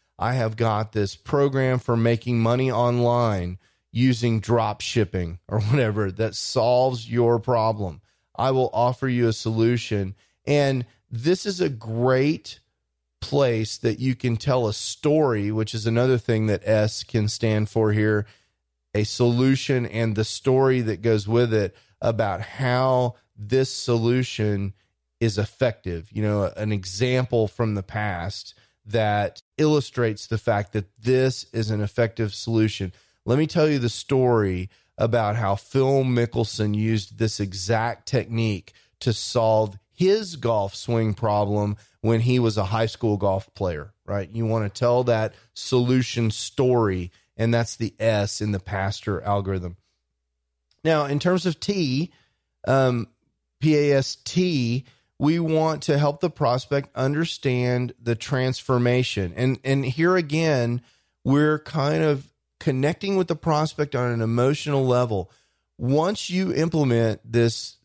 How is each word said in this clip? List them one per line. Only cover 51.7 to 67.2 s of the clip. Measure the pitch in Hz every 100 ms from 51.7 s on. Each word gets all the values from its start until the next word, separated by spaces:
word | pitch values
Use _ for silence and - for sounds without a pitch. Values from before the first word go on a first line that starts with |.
| 202 151 127 175 - _ _ _ _ -
um, | 135 131 123 - _ _ _ _ _
P | 156 151
A | 147 139
S | 131 -
T, | - 170 180 151 117 123 - _ _ -
we | 143 170
want | 165 156 160 151
to | - 143
help | 147 147
the | 180
prospect | - 135 123 - 139 139
understand | - 131 147 165 - 139 123 123 123 123 -
the | 117
transformation. | 117 - 135 131 127 - 123 123 123 123 - 90
And, | 85 127 131
and | 131 135
here | 127 127 170
again, | 185 151 156 165 139 117 120 - _ _ _
we're | 127 139 151 151
kind | - 156 143 156
of | 156 143 - _ _ _
connecting | - 131 143 170 196 190
with | 180
the |
prospect | 160 165 151 156 - 143 127
on | 123
an | 117
emotional | 113 117 127 147 147 139 131
level. | 123 123 104 85 _ _ _ _ -
Once | 120 143 170 214 -
you | 180 190
implement | - 165 160 139 117 113 107